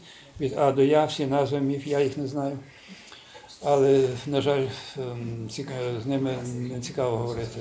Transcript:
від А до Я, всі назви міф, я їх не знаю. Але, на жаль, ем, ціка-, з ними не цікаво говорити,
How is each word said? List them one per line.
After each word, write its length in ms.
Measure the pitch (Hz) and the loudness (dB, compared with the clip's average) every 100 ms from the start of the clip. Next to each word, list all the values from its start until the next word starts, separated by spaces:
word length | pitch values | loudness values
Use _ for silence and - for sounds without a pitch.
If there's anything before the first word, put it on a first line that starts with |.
| - - - - | -18 -20 -20 -6
від 140 | 135 139 | -4 2
А 140 | 143 | 4
до 100 | 131 | 6
Я, 220 | 135 151 | 6 6
всі 200 | 151 - | 4 0
назви 340 | 139 139 131 143 | 0 2 2 0
міф, 280 | 135 139 147 | 0 -2 0
я 120 | 143 | 2
їх 180 | 135 147 | 2 0
не 100 | 135 | -4
знаю. 300 | 147 139 139 - - - - - - - - - - | -4 -4 -6 -12 -20 -20 -20 -20 -20 -20 -20 -20 -6
Але, 420 | 143 143 139 135 127 120 151 | 2 6 6 6 4 -2 -2
на 140 | 139 | 0
жаль, 240 | 143 143 131 - - 143 | 2 0 0 -6 -12 -10
ем, 520 | 127 120 117 117 113 | -8 -8 -8 -8 -8
ціка-, 520 | - 139 127 123 117 | -8 -8 -6 -4 -4
з 20 | |
ними 300 | 123 135 135 127 123 | -2 -2 0 -2 -6
не 240 | 123 123 123 | -6 -6 -6
цікаво 360 | 123 - 127 113 | -6 -2 0 0
говорити, 420 | 120 117 113 117 | -2 -4 -6 -8